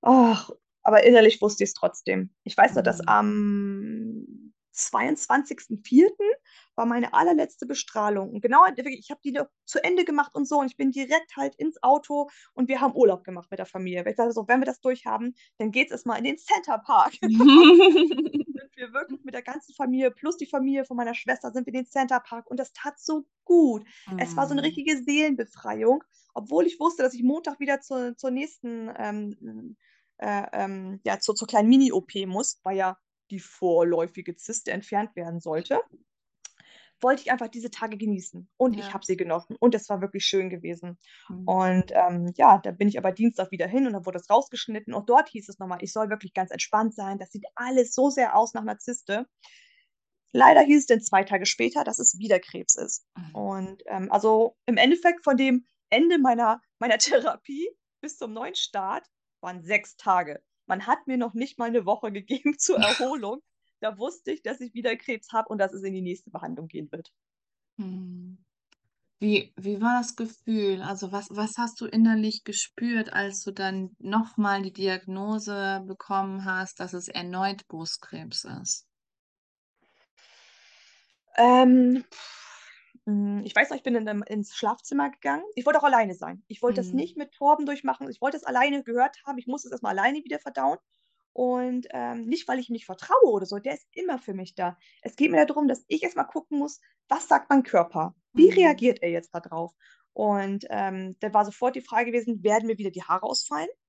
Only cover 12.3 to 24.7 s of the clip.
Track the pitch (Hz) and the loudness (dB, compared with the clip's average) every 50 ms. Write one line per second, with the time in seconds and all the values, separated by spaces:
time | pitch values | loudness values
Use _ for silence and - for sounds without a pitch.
12.3 | - - _ _ _ - 254 240 269 254 269 269 247 - 254 214 185 180 _ - | -8 -20 _ _ _ -4 -2 -2 0 0 0 -2 4 6 4 4 4 2 _ -14
13.3 | 185 175 175 _ - 180 185 - _ 190 190 185 180 180 175 214 208 - 233 233 | -16 -16 -14 _ -12 -12 -12 -10 _ -8 -8 -6 -6 -6 -6 -6 -2 -2 -2 -2
14.3 | 233 226 214 190 240 262 262 254 262 _ _ 262 254 247 - 233 220 220 233 247 | -2 -4 0 0 2 2 2 -2 -6 _ _ -4 -4 -4 -4 -6 -6 -4 -6 -8
15.3 | 247 _ _ _ _ _ 220 220 202 254 285 - - 247 - 240 220 233 233 240 | -10 _ _ _ _ _ -6 -2 0 -2 -2 -2 -4 -10 -6 -6 -6 -4 -4 -6
16.3 | 285 320 - - 392 359 339 - 254 214 - - 240 202 - 311 - - - 220 | -6 -8 -2 -2 -2 -2 -2 -4 -6 -6 -2 2 4 4 4 4 0 -2 0 2
17.3 | 220 220 240 285 269 320 339 302 359 339 392 381 311 339 320 311 269 254 302 - | 4 8 10 12 12 12 12 12 12 12 12 10 10 8 4 4 2 -2 -4 -4
18.3 | - 294 - - 262 - 277 269 _ - 247 233 233 269 320 - 269 - _ 262 | -2 -4 -4 -4 -8 -14 -14 _ _ -14 -14 -8 -6 -8 -6 -6 -12 -14 _ -12
19.3 | 233 247 247 - 262 302 - _ - _ 277 247 254 262 262 247 247 _ - 311 | -12 -12 -10 -10 -12 -12 -14 _ -8 _ -2 -2 0 2 0 0 0 _ -6 -6
20.3 | 349 339 302 - - 277 262 269 269 277 262 - 254 240 240 226 240 - - 311 | -6 -6 -8 -6 -4 -2 0 0 0 -2 -2 -4 -6 -6 -6 -6 -6 -8 -4 -6
21.3 | - 254 - 247 214 254 247 - 233 254 254 _ - 277 269 247 262 247 247 - | -6 -6 -6 -8 -8 -8 -8 -6 -6 -6 -8 _ -2 -2 -2 0 0 -2 -2 -6
22.3 | 233 233 233 - 247 247 262 - _ - - 285 277 _ - - 311 311 285 _ | -16 -16 -14 -10 -8 -8 -8 -8 _ -12 -12 -12 -12 _ -8 -6 -6 -6 -6 _
23.3 | _ _ _ - 359 349 320 262 226 214 208 _ - - - 208 190 185 254 170 | _ _ _ 4 6 6 6 6 2 -2 -8 _ -20 -20 -16 -12 -6 -6 -6 -4
24.3 | 170 170 277 277 285 277 277 311 | -2 -4 -2 -2 -2 -2 -2 -2